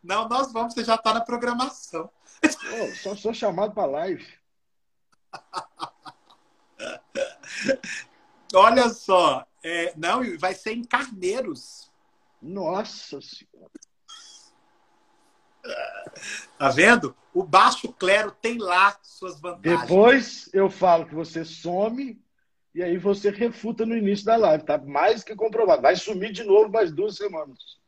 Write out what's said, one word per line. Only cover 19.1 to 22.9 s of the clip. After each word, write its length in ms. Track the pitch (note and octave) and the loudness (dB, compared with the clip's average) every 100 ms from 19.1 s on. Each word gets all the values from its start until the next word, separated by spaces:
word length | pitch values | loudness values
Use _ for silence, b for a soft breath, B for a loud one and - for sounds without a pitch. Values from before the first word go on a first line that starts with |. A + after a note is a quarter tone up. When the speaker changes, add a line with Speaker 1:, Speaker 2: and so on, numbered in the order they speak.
| - F#3 D3+ | -16 -14 -12
Speaker 1:
vantagens. 400 | E3+ - D#3+ E3+ | -12 -6 0 0
Speaker 2:
Depois 680 | - F#3 A3+ C4+ - - - | 4 6 8 6 2 -14 -4
eu 160 | F#3+ F#3+ | 0 0
falo 360 | - F#3 E3 | 2 4 4
que 80 | D#3+ | 2
você 300 | D3+ E3 E3 | -10 -8 -10
some 800 | D#3+ - E3 F3+ A3 B3 C4+ G#3+ _ _ _ _ _ | -10 -10 -6 -2 -2 -4 -10 -14 _ _ _ _ _
e 80 | D#3+ | -8
aí 160 | F3 | -4